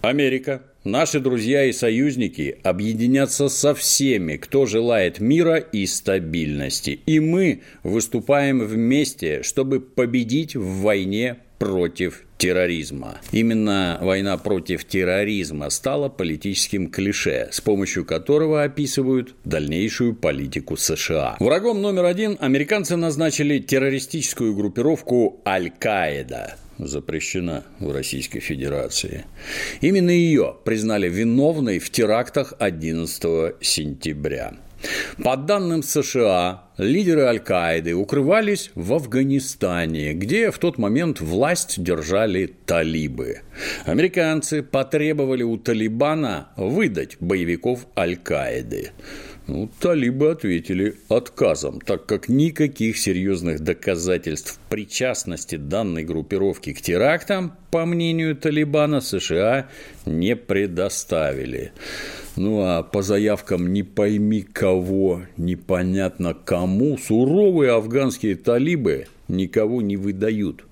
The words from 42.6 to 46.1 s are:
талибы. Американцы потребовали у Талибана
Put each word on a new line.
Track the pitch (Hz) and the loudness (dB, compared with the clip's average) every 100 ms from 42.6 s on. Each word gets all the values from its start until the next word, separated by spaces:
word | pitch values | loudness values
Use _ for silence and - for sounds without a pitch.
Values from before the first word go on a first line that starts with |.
| - | -2
талибы. | 85 80 80 76 64 62 - - - - - - | 0 0 -2 -4 -6 -8 -8 -12 -10 -8 -8 -2
Американцы | 95 180 180 160 156 - 151 | 2 2 2 0 0 -2 -4
потребовали | 147 135 131 156 151 151 135 127 | -2 -2 0 0 0 0 0 0
у | 117 113 | 0 -2
Талибана | - 113 110 113 143 | -2 0 0 0 0